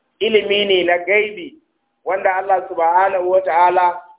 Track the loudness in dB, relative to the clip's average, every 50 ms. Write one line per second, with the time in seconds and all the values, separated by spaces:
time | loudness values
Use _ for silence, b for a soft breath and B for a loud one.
0 | _ _ _ -6 -2 0 0 0 0 0 -2 0 0 0 0 2 2 2 0 0
1 | 0 0 0 0 0 -2 -6 -12 -16 -16 -18 -20 _ _ _ _ _ _ _ _
2 | -8 -6 -4 -2 0 -2 -2 -2 -2 0 0 -2 -2 -4 -4 -2 0 2 2 2
3 | 2 2 0 -2 0 0 0 0 0 0 2 2 2 4 4 2 2 0 0 -4
4 | -10 -18 -20